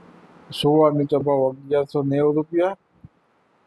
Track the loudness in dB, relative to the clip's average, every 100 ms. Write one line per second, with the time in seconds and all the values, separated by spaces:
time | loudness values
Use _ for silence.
0 | -20 -20 -20 -20 -16 -2 2 4 4 2
1 | 0 -2 0 0 -2 -4 -4 -2 -2 -4
2 | -2 0 0 0 -2 -2 -2 -4 _ _
3 | -20 _ _ _ _ _